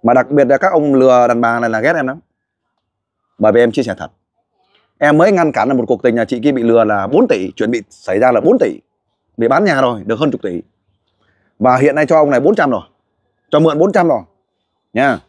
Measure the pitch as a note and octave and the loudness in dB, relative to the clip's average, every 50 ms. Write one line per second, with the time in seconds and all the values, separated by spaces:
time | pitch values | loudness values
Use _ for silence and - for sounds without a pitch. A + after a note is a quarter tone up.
0 | - A2+ B2 B2+ B2+ B2+ C#3+ D3 C#3 A#2+ C#3 C3 - F#3+ F#3 D#3+ D3 D3 C#3 C3 | 0 2 0 0 0 0 0 0 2 2 0 0 0 0 0 0 0 2 2 2
1 | C3 C3 B2+ B2 A#2+ A#2+ A#2+ A#2 A#2+ A#2 A#2 A#2+ A#2+ A2+ A2+ A2 A2+ C#3+ F3 D#3+ | 4 4 4 4 2 0 0 0 -2 -2 -2 -2 -4 -4 -4 -2 -2 -2 -2 -2
2 | C3+ C3 C#3 E3+ _ _ _ _ _ _ _ _ _ _ _ _ _ _ _ _ | -4 -8 -10 -12 _ _ _ _ _ _ _ _ _ _ _ _ _ _ _ _
3 | _ _ _ _ _ _ _ _ G#2+ G#2+ G2+ A#2 A#2+ A#2+ G#2+ D3 B2 G#2+ F#2 - | _ _ _ _ _ _ _ _ 0 2 4 4 2 2 0 -4 -4 -4 -8 -12
4 | D#2 - _ _ _ _ _ _ _ _ _ _ _ _ _ _ _ _ _ _ | -12 -18 _ _ _ _ _ _ _ _ _ _ _ _ _ _ _ _ _ _
5 | D3 D3 D3 D#3 E3+ G#3+ G3+ F3+ E3+ D#3 - - G#2 C3 C#3 B2 A2+ - B2 G2+ | 0 2 2 4 2 2 2 2 0 -2 -2 -2 -2 -2 -2 -2 -2 -2 -4 -2
6 | - B2+ A2+ A#2+ A2+ G#2+ C3 A#2+ A2 D3 C3+ B2+ A2+ A#2 A#2 A#2 A2+ G#2+ G#2 G2+ | 0 -2 0 0 -2 -4 -4 -2 -2 -2 -2 0 0 2 2 2 2 2 0 -2
7 | F#2+ G#2 C3+ F3+ B3+ A3+ - G2+ F#2 F#2 - - A2 A2 B2 A#2 G#2 _ _ _ | -4 -2 0 0 2 0 -2 -4 -4 -8 -6 -6 -4 -4 -4 -6 -8 _ _ _
8 | - - F#2+ G#2 A#2+ B2+ B2 A2 A#2+ E3 A#3+ - - G#2 C2+ - _ _ _ _ | -8 -4 -2 0 2 2 2 2 2 2 2 2 0 -2 -4 -8 _ _ _ _
9 | _ _ _ _ _ _ _ - A#2 A#2+ C#3 D#3+ G#3 G3 D3+ C3+ C3 B2 A#2+ G#2 | _ _ _ _ _ _ _ -4 -2 0 0 0 0 0 0 0 -2 -2 -4 -6
10 | F2 G2+ A2+ A2 D#3 D3 B2 B2 - G2 F2 E2+ - _ _ _ _ _ _ _ | -6 -6 -4 -2 -2 -4 -4 -4 -8 -8 -8 -10 -12 _ _ _ _ _ _ _
11 | _ _ _ _ _ _ _ _ _ _ _ _ G#2+ B2+ B2+ C3 C3+ D3 C3+ D3+ | _ _ _ _ _ _ _ _ _ _ _ _ 2 2 2 4 2 0 2 0
12 | D3+ B2+ E3+ D#3+ D3+ C#3+ C#3 B2 C3+ D#3+ A3 G#3 E3 C#3 A#2+ F#2+ - _ _ _ | 0 2 2 2 2 2 2 2 2 0 0 2 0 -2 -2 -6 -8 _ _ _
13 | _ _ _ _ _ _ _ _ _ _ - D3+ D#3+ D#3+ D3 D3+ F3 G#3 F#3+ G3+ | _ _ _ _ _ _ _ _ _ _ 0 2 2 2 2 2 0 0 2 0
14 | F3 E3 C3+ A2 F2+ _ _ _ _ _ _ _ _ _ _ _ _ _ _ A2+ | 0 0 -2 -4 -6 _ _ _ _ _ _ _ _ _ _ _ _ _ _ -2
15 | C3+ C#3 A#2+ E2 _ | -2 -2 -2 -4 _